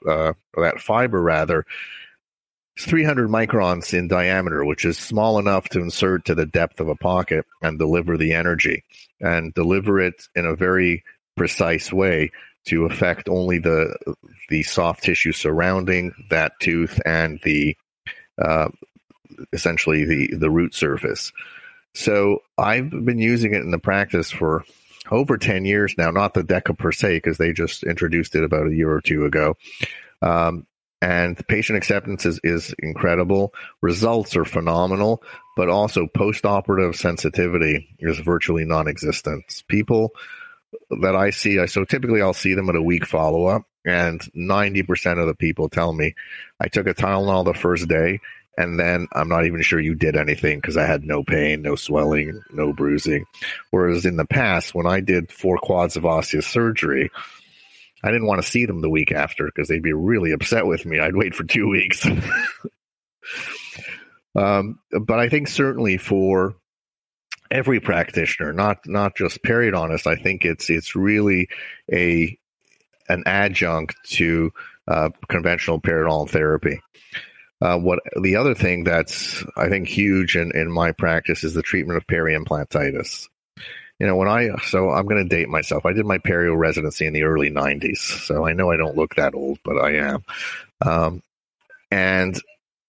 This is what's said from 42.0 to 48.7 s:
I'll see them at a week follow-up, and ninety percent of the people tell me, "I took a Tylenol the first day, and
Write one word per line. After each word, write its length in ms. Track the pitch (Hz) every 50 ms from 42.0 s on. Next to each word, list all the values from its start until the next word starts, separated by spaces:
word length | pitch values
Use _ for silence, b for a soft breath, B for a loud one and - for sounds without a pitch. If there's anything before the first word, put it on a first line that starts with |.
| 131 120 113 107
I'll 120 | 101 95 90
see 220 | - - 95 95
them 120 | 95 95 92
at 80 | 85
a 60 | 82
week 240 | 80 85 87 85 -
follow-up, 580 | - - 80 80 78 78 82 87 90 110 110 104 _ _ _ -
and 360 | 87 90 87 87 85 82 82 - - -
ninety 500 | 82 87 92 98 101 104 101 98 98 90
percent 360 | 87 90 - - 92 87 85
of 80 | 85 80
the 80 | 78
people 340 | - 87 80 80 - 80 76
tell 240 | - - 85 85 80
me, 200 | 80 76 76 B B B B B B B B B -
"I 80 | - -
took 200 | - 107 95 98
a 60 | 92
Tylenol 520 | - - 98 98 95 98 98 95 92 90
the 80 | 90 85
first 340 | - - 90 90 80 85 80
day, 320 | 85 80 82 85 95 107 B B B B B B _ -
and 220 | 85 87